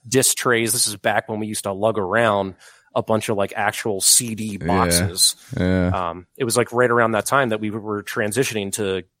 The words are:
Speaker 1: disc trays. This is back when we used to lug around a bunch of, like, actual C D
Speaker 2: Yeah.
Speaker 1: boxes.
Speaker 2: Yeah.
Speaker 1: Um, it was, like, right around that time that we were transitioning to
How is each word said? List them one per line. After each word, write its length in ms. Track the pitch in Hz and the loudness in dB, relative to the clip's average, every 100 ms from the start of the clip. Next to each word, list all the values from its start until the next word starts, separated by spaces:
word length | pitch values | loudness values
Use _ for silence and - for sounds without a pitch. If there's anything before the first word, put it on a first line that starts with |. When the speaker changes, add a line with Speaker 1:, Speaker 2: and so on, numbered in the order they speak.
| 117 | 0
Speaker 1:
disc 300 | 127 127 - | 2 2 0
trays. 380 | 131 117 113 | 2 2 2
This 120 | 120 110 | 0 -2
is 120 | 104 | -2
back 320 | 113 101 - | 0 0 -2
when 100 | 107 | -4
we 80 | 107 | -4
used 160 | 107 | -4
to 80 | 101 | -4
lug 260 | 98 110 107 | 0 0 0
around 580 | 92 110 113 101 98 92 - - _ | 0 2 4 4 0 -6 -20 -20 _
a 80 | 117 | -4
bunch 280 | 110 110 - | 0 0 0
of, 80 | 101 | -2
like, 160 | 98 - | -2 0
actual 460 | 104 - 117 95 | -2 -2 -4 0
C 340 | - - 120 107 | 2 2 0 -6
D 220 | 107 98 | -8 -6
Speaker 2:
Yeah. 80 | 85 | -2
Speaker 1:
boxes. 720 | 98 90 87 92 95 - - - - | 0 2 2 0 0 0 0 -8 -2
Speaker 2:
Yeah. 520 | 90 92 90 92 87 | 2 2 2 0 -2
Speaker 1:
Um, 180 | 87 90 - | -6 -12 -6
it 60 | |
was, 140 | 123 123 | -2 0
like, 160 | 117 | 0
right 180 | 117 123 | 2 4
around 200 | 120 113 | 4 4
that 120 | 110 - | 2 2
time 240 | 135 127 | 2 2
that 120 | 107 | -2
we 80 | 107 | -4
were 340 | 107 104 104 | -6 -6 -6
transitioning 720 | 101 123 104 104 135 110 98 | -6 -4 -2 0 -2 -2 -6
to 300 | 104 98 95 90 _ | -4 -2 -4 -6 _